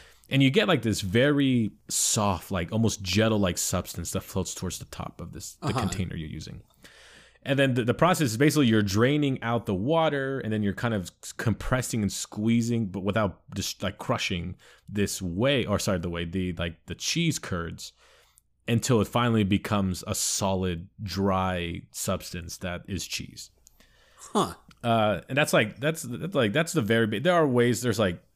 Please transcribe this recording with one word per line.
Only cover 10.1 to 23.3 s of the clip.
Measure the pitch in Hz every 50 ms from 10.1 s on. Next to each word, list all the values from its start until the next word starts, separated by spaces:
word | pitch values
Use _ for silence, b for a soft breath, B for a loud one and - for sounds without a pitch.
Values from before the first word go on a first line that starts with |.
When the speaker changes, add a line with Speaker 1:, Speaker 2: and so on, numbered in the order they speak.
| 147 143 135 135 135 135
Speaker 1:
and | - 110 107
then | 107
you're | 107 101 95
kind | - - 123 113
of | 104 90 - - _ -
s-, | -
compressing | - - - 120 101 - - - - 127 127 - - 120 104
and | 98
squeezing, | - - - - - 107 107 113 117 117 117 117 120 117 113
but | 98 87 98 92
without | 101 98 110 110 98 - - _ - -
just, | 101 92 - - -
like, | - 95 92 -
crushing | - - 127 107 - - 98 87 85 87 90 b b b b b b b
this | 98 104 101 92 - - 95
whey, | 90 85 92 113 135 143 135 107
or | - 101 95
sorry, | - - 101 90
the | 82 92
whey, | 85 85 87
the, | 85 85 95 92 90 90
like, | 82 87 87 80 - _
the | - 82
cheese | - - - - 165 170 165 - -
curds, | - - - 87 85 85 87 87 - - - b b b b b b b b b b _ _ _ _ -
until | 117 117 - - 131 113
it | 101 95
finally | - 120 120 123 113 110 107
becomes | 95 101 98 - - 107 104 98 95 90 - -
a | - 104
solid, | - - - - - 104 98 95 92 92 92 90 85 85 98 _ -
dry | 110 98 85 95 98 98 95 92 92 92 92 90 87 87 87 87 - -
substance | - - - - 98 87 - - - 87 82 85 - -
that | - 92 87 87 - -
is | 98 90 - -
cheese. | - - - -